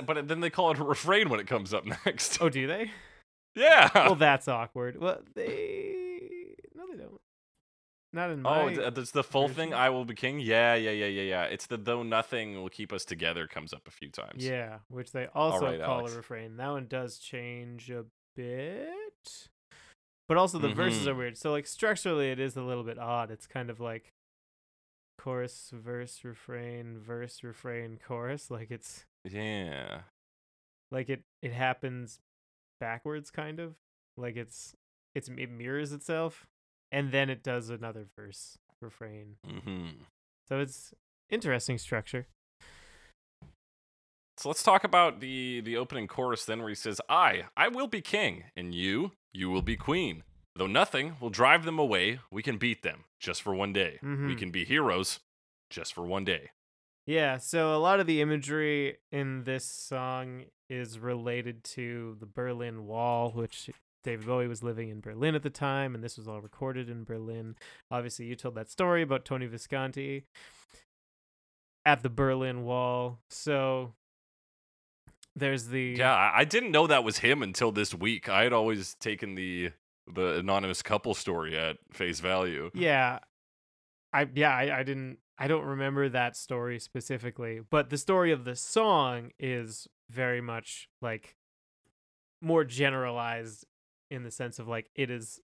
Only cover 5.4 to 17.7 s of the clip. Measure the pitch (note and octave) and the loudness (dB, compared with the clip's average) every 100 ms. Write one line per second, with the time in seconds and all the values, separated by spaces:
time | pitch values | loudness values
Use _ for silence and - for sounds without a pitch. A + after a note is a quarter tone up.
5.4 | - G#4+ - G4 G4 F#4 F4+ F4+ - F4 | -4 -4 -4 -4 -6 -6 -8 -10 -12 -14
6.4 | - - - - F#4 C4 - - _ _ | -16 -18 -20 -18 -16 -14 -16 -20 _ _
7.4 | _ _ _ _ _ _ _ E3+ F3 D3 | _ _ _ _ _ _ _ -6 -4 0
8.4 | B2+ D3+ D3 D#3 B2 C3 B2 C#3+ - C#3 | 4 4 4 2 -2 -2 -2 0 2 4
9.4 | C#3 C3+ D#3+ A#2+ C3 B2+ A#2+ A2 C3 C#3+ | 2 2 0 4 4 4 -2 -4 -2 -2
10.4 | A2+ A2+ A#2+ A#2 A2 G#2 G2+ G2 G2 F2+ | 4 6 8 6 2 0 0 0 0 0
11.4 | E2 G2+ - A#2 G#2 A#2+ A#2 A2+ A2+ B2 | 0 -4 -6 -6 -2 -2 2 0 2 -4
12.4 | G#2+ G2 F#2 - G#2+ F#2+ - E2+ E2 E2+ | -6 -8 -10 -10 -8 -6 -6 -2 -2 -2
13.4 | D#2+ - D#2 - - - C#2+ - - - | -4 -8 -10 -12 -18 -16 -14 -12 -12 -8
14.4 | C3 B2+ A2+ A2 - B2+ A#2+ C3 B2+ D3 | -6 -6 -6 -12 -14 -14 -10 -8 -4 0
15.4 | D#3 F#2 F2 D#2+ D#2+ B2 A#2+ A#2 - A#2 | 2 2 0 0 0 -2 -2 -8 -10 -12
16.4 | A2+ A2+ C#3 C#3+ A#2+ C3 B2 - - B2+ | -12 -8 -6 -6 -6 -6 -6 -10 -12 -10
17.4 | A#2+ A#2+ A#2+ | -10 -10 -12